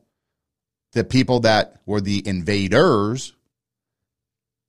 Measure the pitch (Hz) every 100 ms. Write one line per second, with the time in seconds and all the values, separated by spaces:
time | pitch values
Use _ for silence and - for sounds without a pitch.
0 | _ _ _ _ _ _ _ _ _ 117
1 | 107 131 127 123 113 107 - _ - 104
2 | 98 101 95 92 82 101 95 107 180 113
3 | 101 131 - _ _ _ _ _ _ _
4 | _ _ _ _ _ _